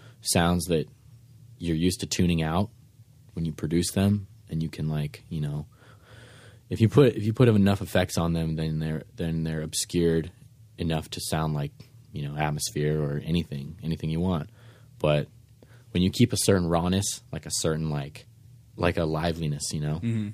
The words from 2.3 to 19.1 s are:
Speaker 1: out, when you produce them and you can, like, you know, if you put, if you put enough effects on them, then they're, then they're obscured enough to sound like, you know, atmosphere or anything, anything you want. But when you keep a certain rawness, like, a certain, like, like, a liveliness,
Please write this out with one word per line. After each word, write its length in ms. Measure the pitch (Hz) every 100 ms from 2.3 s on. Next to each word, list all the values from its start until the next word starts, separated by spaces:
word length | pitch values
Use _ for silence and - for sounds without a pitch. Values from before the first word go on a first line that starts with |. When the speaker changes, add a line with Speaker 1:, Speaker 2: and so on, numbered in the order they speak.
| 82
Speaker 1:
out, 280 | 80 85 104 - - _ - - -
when 100 | -
you 80 | 82
produce 380 | 78 78 85 85
them 340 | - 98 104 98 - -
and 140 | 80
you 60 | 80
can, 180 | - 76
like, 360 | 76 73 - -
you 120 | 82
know, 260 | 73 73 73 - - - - - - - - - -
if 100 | -
you 80 | 110
put, 260 | - 131
if 100 | 110
you 80 | 104
put 160 | 110 123
enough 340 | 107 98 101
effects 340 | 90 98 90 -
on 160 | 82
them, 240 | 85 80 80
then 220 | 80 78
they're, 240 | 78 78 - -
then 280 | 85 82
they're 160 | 80 80
obscured 680 | 78 - - 90 85 82 78 - - - - -
enough 320 | 85 80 -
to 100 | -
sound 320 | - 80 78
like, 200 | 73 73 - - - -
you 100 | 73 71
know, 80 | 73
atmosphere 640 | 76 76 - 76 76 76
or 180 | 73 73
anything, 520 | 73 85 82 69 71 87
anything 260 | 80 80 80
you 120 | 80
want. 280 | 90 85 73 - - - - -
But 300 | 76 76 - - - - - - -
when 120 | 90
you 80 | 90
keep 220 | - 120
a 40 | 110
certain 300 | - 98 85
rawness, 540 | 85 87 95 98 - -
like, 120 | 82 76
a 40 |
certain, 380 | - 82 78 80
like, 360 | 73 71 - - - - - - -
like, 200 | 87 85
a 80 |
liveliness, 680 | 80